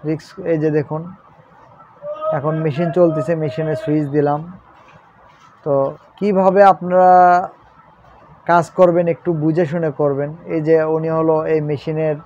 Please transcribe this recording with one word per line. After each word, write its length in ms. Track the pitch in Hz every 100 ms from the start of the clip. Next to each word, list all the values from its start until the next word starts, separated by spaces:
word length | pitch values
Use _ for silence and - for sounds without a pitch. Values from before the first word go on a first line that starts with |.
| 147
Risk, 280 | 156 - - 180
এই 60 | 165
যে 80 | 156
দেখুন, 320 | 151 147 156 175 190 _ _ _ _ - - - - - 605 622
এখন 220 | 156 143 160
মেশিন 240 | 160 135 175 170
চলতেছে, 360 | 175 156 147 165
মেশিনে 320 | 151 160 160 151
সুইচ 240 | - 151 147 147
দিলাম। 240 | 143 147 170 185 _ _ _ - _ _ _ _ - _
তো 100 | 156 139 139 151 _ _
কিভাবে 420 | 196 190 190 185 196
আপনারা 400 | 180 180 180 185 180 180 180 190 - _ _ _ _ _ - - - -
কাজ 180 | 170 160 -
করবেন, 280 | 180 170 170
একটু 160 | 165 - 165
বুঝে 220 | 151 160 165
শুনে 180 | 170 160 135
করবেন। 300 | 147 139 147 165 175
এই 60 | 165 151
যে 80 | 160 156 160
উনি 120 | 160
হলো 280 | 160 160 156 160
এই 80 | 156
মেশিনের 560 | 151 147 - 156 156 151